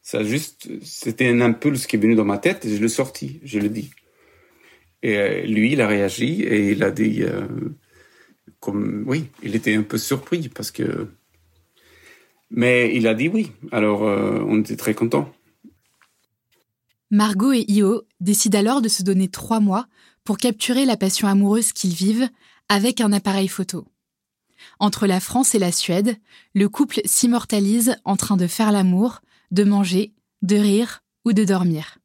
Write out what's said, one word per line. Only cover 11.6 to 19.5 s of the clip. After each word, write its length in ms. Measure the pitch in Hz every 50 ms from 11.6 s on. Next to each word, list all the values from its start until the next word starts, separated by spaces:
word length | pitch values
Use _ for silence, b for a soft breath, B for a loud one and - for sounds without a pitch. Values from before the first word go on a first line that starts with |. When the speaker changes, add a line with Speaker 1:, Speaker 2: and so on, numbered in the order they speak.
| _ _ b b b b b b b b b b b b b b b _
Speaker 1:
mais 440 | - 120 117 123 123 123 123 113 -
il 120 | 123 113
a 80 | 113 110
dit 140 | 110 127 165
oui. 240 | 190 226 220 - - - - - -
Alors, 320 | 117 104 107 104 101 107
euh, 400 | 107 101 98 104 104 104 107 104
on 140 | 101 104 107
était 160 | 107 - 110
très 160 | 110 - 110 107
contents. 400 | - 117 117 127 147 147 135 - _ _ _ _ _ _ - _ _ _ _ _ _ _ _ _ _ _ _ _ _ _ _ _ _ _ _ _ _ _ _ _ _ _ _
Speaker 2:
Margot 420 | 208 202 208 214 208 190 214 262 277
et 100 | 240 220 -
Io 340 | 202 208 208 190 220 226 - _ _ _
décident 380 | 180 175 208 202 - 220 196 208
alors 240 | 202 220 254 285 233
de 60 | 220
se 140 | - - 190
donner 260 | 185 196 185 190 185
trois 320 | 185 - - -